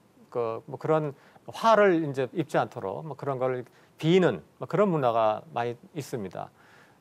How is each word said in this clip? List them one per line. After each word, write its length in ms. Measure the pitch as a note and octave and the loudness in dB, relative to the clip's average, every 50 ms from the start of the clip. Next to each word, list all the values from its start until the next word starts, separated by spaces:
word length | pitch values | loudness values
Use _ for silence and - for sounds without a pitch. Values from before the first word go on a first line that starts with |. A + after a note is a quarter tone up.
| _ _ _ _ _ _ | _ _ _ _ _ _
그 320 | - B2 A#2 A2+ A2+ A#2 - | -6 -4 -4 -4 -4 -8 -10
뭐 120 | - C3+ B2+ | -12 -14 -8
그런 360 | - D3 D#3 D#3 D#3 D3 C3+ - _ _ _ - _ - | -2 0 0 0 0 -4 -8 -12 _ _ _ -20 _ -18
화를 600 | B2 - - A3+ A3+ G#3 G#3 G3+ F3+ E3 E3 D3 | -12 -2 2 4 6 6 6 6 4 2 0 -2
이제 180 | C3+ C3+ C3 A#2+ - | -2 -4 -4 -4 -4
입지 240 | G3 D3+ - - D#3+ | -6 -6 -2 -2 -2
않도록 480 | C3 G#2+ - A#2+ G2+ F#2+ F#2+ C3+ D#3 | -2 -2 -4 -8 -8 -8 -8 -8 -10
뭐 100 | D#3+ C3+ | -12 -12
그런 240 | - - C#3 C#3 B2+ | -10 -8 -6 -4 -2
걸 260 | B2+ B2+ B2+ B2+ A#2+ - _ _ _ _ _ - | -2 -2 -2 -4 -6 -12 _ _ _ _ _ -4
비는 440 | - D#3 E3+ F#3+ F3+ D3+ A2 D#2+ - _ _ _ | 2 4 4 6 6 4 2 0 -6 _ _ _
뭐 100 | D3 - | -10 -4
그런 220 | - D#3+ G#3 G#3 | 0 2 2 2
문화가 520 | E3+ D#3 C3+ A#2+ A2+ A2+ A2+ A2 G#2+ G#2 - - D3 | 2 2 2 2 2 2 2 2 0 -2 -6 -8 -8
많이 220 | A#2+ A#2 A#2+ A#2+ A2+ - G3 - | -6 -6 -6 -6 -10 -14 -14 -12
있습니다. 560 | D#3+ C3 - - B2 G2+ F#2 E2+ G#1 G1+ - - _ _ _ _ _ _ _ _ _ | -12 -10 -10 -10 -10 -10 -10 -10 -12 -12 -14 -16 _ _ _ _ _ _ _ _ _